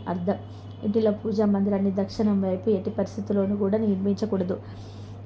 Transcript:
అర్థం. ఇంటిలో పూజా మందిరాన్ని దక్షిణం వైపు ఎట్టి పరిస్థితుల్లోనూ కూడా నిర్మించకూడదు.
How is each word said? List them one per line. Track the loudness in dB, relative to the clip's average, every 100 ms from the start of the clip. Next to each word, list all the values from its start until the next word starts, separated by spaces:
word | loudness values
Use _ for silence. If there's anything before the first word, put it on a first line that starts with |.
| 0
అర్థం. | -2 0 -2 -4 -14 -14 -6
ఇంటిలో | 0 2 4
పూజా | 2 0 2 4
మందిరాన్ని | 4 2 2 2
దక్షిణం | 0 -2 0 2 2
వైపు | 2 0 2
ఎట్టి | 0 0
పరిస్థితుల్లోనూ | -2 -4 -4 -2 2 2 2
కూడా | 2 2
నిర్మించకూడదు. | 2 2 2 0 0 0 0 -4 -8 -14 -14 -14 -12 -12